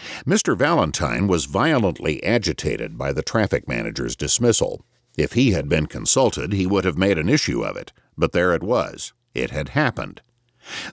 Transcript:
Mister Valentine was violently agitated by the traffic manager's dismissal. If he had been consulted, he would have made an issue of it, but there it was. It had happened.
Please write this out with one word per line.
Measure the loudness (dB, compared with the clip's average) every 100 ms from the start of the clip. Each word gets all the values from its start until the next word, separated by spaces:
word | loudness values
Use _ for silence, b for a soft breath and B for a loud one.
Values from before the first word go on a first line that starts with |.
| B B 0
Mister | 2 2 2
Valentine | 4 4 2 0 -2 0 2
was | 2 2
violently | 0 2 4 2 0 -2 -2
agitated | 0 0 0 -2 -4 -4 -6 -6
by | -4
the | -4
traffic | -2 0 2 0 -2
manager's | -4 -4 -4 -6 -4
dismissal. | -2 2 4 4 0 -4 _ _ _ -2
If | 0
he | 2 4
had | 2 2
been | 0 0
consulted, | -4 0 2 2 0 -4
he | 0 2
would | 2
have | 0 2
made | 2 2
an | 2
issue | 2 0 -2
of | -4 -6
it, | -12 _ _ -8
but | -4
there | 0 2
it | 0
was. | 0 -2 -2 -8 -14 _ _
It | -6 -6
had | -4 -4
happened. | 0 0 -2 -10 -14 _ _ _ B B B B